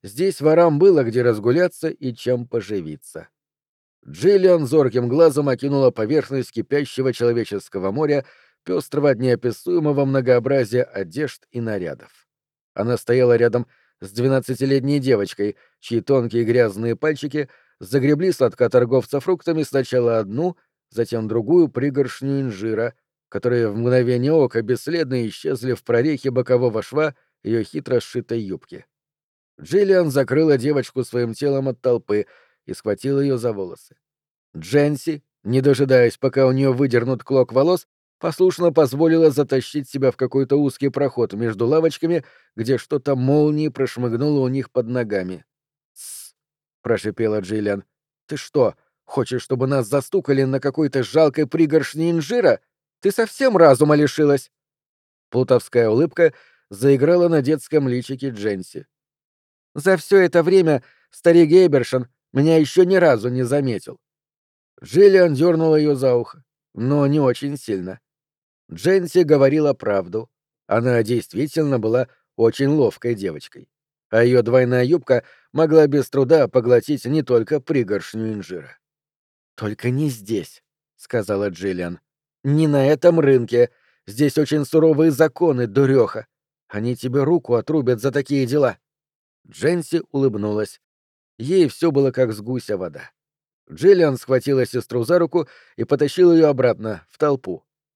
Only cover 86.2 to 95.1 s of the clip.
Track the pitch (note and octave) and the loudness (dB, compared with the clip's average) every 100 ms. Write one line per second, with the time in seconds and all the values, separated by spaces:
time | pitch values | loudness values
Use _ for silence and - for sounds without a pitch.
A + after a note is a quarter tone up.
86.2 | - _ _ _ _ G#2 A#2 B2 C3 C3+ | -16 _ _ _ _ -6 -6 -6 -4 -2
87.2 | C#3 E3+ - A#2+ G#2+ D#3 B2+ A#2+ C3+ C#3 | 0 -2 0 -4 0 -2 -2 -2 -2 -4
88.2 | C3 C#3+ B2 D3 C3 F#2+ _ _ _ _ | -4 -4 -2 0 0 -2 _ _ _ _
89.2 | _ _ _ - C#3+ F3 D3 E3+ - C#3+ | _ _ _ -4 -2 -2 -4 -6 -4 -2
90.2 | C3+ G#2 G#2 G#2 G#2 - _ _ _ _ | -2 -2 -4 -4 -6 -10 _ _ _ _
91.2 | _ - B2 F#3 D3 - E3+ C#3 C3+ B2+ | _ -14 -2 2 0 0 0 2 0 0
92.2 | B2 G#2+ G#2+ B2+ - G2 F2+ D2 - _ | -2 -2 -8 -8 -6 -8 -8 -12 -20 _
93.2 | _ _ _ _ _ A2+ E3+ F#3 D#3 B2+ | _ _ _ _ _ 2 4 6 4 0
94.2 | - C3 C#3+ C3 B2 B2 - A#2+ A2+ | -2 -2 0 -2 -2 -4 -4 -6 0